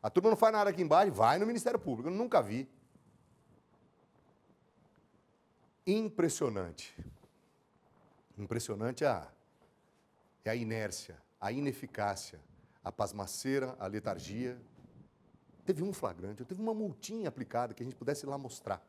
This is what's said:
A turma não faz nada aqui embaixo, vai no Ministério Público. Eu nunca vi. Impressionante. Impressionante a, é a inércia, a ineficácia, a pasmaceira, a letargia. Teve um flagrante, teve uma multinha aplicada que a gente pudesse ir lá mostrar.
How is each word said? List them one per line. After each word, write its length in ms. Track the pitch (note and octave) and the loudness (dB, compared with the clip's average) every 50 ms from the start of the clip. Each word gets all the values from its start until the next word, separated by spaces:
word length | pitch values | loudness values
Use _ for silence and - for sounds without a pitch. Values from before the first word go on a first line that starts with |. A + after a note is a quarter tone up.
A 80 | - D#3+ | -4 2
turma 220 | - F3+ F3+ A3 | 2 6 6 6
não 60 | A3 | 6
faz 160 | - A3+ A3 A3 | 8 6 6 8
nada 180 | G#3+ G#3 G3+ | 6 4 4
aqui 100 | F#3 E3 | 4 2
embaixo, 320 | F3+ D#3 D3+ E3+ G3+ G3+ C#3 | 4 6 8 8 8 6 6
vai 240 | F#2+ A2 A2+ C#3 | 6 6 6 6
no 80 | F3 G#3 | 6 4
Ministério 340 | A3 A#3+ A#3 A#3 B3 A#3+ - | 0 0 0 0 0 0 0
Público. 300 | - E3+ B2 A2+ B2 D#3 | 0 0 -4 -2 -2 -4
Eu 60 | F3+ | -2
nunca 260 | G3+ A#3 B3 A#3+ F3+ | -2 -2 4 4 4
vi. 280 | B2 G2+ G#2+ A#2+ C3+ - - - _ _ _ - _ - _ _ _ _ _ _ _ _ - _ _ _ _ _ _ _ _ _ _ _ _ _ _ _ _ _ _ _ _ _ _ _ _ _ _ _ _ _ _ _ _ _ _ _ _ _ _ _ _ _ _ _ _ _ _ | 4 4 -2 -4 -6 -6 -12 -20 _ _ _ -20 _ -20 _ _ _ _ _ _ _ _ -20 _ _ _ _ _ _ _ _ _ _ _ _ _ _ _ _ _ _ _ _ _ _ _ _ _ _ _ _ _ _ _ _ _ _ _ _ _ _ _ _ _ _ _ _ _ _
Impressionante. 1120 | - G3 G#3+ A3+ G#3 - - E3+ E3 - - D3+ B2+ A2 G2+ F#2 E2+ E2 - - - - - - - - - - - _ _ _ _ _ _ _ _ _ _ _ _ _ _ _ _ _ _ _ _ _ G2 | 0 2 2 2 -2 0 2 2 2 2 0 0 0 0 -2 -4 -6 -8 -12 -16 -16 -14 -14 -14 -14 -16 -20 -20 -20 _ _ _ _ _ _ _ _ _ _ _ _ _ _ _ _ _ _ _ _ _ -12
Impressionante 680 | G2+ F#2+ A2+ A#2 A2+ - A2 G2 A2 A#2+ B2+ A#2+ - | -8 -4 -4 -4 -4 -4 -6 -4 -2 -4 -2 2 2
a, 240 | C#3+ A#2+ F2+ D#2 - - _ _ _ _ _ _ _ _ _ _ _ _ _ _ _ _ _ _ _ _ _ _ | 2 2 2 -4 -10 -20 _ _ _ _ _ _ _ _ _ _ _ _ _ _ _ _ _ _ _ _ _ _
é 60 | A2 | -4
a 40 | A2 | -2
inércia, 680 | B2 A#2 A2 A2 A2+ A2 G2+ - - - - E2+ D2+ _ _ _ _ | -2 -2 -2 -2 -4 -4 -4 -6 -8 -12 -14 -18 -20 _ _ _ _
a 120 | G2 G2+ A#2 | -4 -4 -2
ineficácia, 880 | C3+ C#3+ C#3+ B2+ - - - - - G#2 G2+ G2 F#2+ - - - D#2+ - _ - - - - _ _ _ | 0 -2 -2 -2 -4 -10 -12 -4 -2 -2 -2 -2 -2 -8 -14 -16 -20 -20 _ -20 -20 -20 -20 _ _ _
a 80 | F#2 | -12
pasmaceira, 880 | - - G#2+ F#2+ G2 G#2 G2 F#2+ - - - C3 C3+ C#3 C3 B2+ B2+ - | -4 -2 -4 -4 -2 -6 -8 -6 -8 -6 -2 0 0 0 0 -2 -6 -6
a 80 | G2 | -8
letargia. 760 | F#2+ G2+ G#2+ G#2 A2 G2 F2+ - - G2 A2 B2 B2 B2 B2 A#2+ - - - - - - - - _ _ _ _ _ _ - _ _ - - - | -6 -6 -4 -4 -4 -4 -4 -6 -10 -8 -6 -6 -6 -8 -10 -16 -20 -20 -20 -20 -20 -20 -20 -20 _ _ _ _ _ _ -20 _ _ -20 -14 -2
Teve 180 | - F#3 D3+ E3+ | -2 0 0 0
um 100 | G3+ F3+ | -4 -4
flagrante, 520 | - - A2 F2 E2 F2+ G2 G#2+ G#2 B2+ | -2 -4 -4 -4 -4 -10 -10 -10 -10 -10
teve 180 | - F#3 F#3 A3 | -10 -8 -6 -2
uma 100 | A3 A3+ | -2 -2
multinha 560 | G#3+ A3 G3+ C#3 - - - G#3+ A3+ G#3+ D#3 | -2 -2 -4 -6 -8 -10 -10 -8 -4 -4 -6
aplicada 460 | - - B2 - - A#2+ B2 B2 - | -4 -6 -10 -4 -2 -2 -2 -2 -4
que 80 | - A#2+ | -8 -8
a 20 | |
gente 120 | B2+ C3 | -10 -10
pudesse 280 | - - B2 D3 C#3+ - | -8 -4 -4 -4 -4 -4
ir 40 | C#3 | -8
lá 100 | C#3 C#3 | -8 -8
mostrar. 420 | C3+ B2+ - - - - G2 F2+ - | -8 -10 -12 -12 -6 -6 -6 -6 -6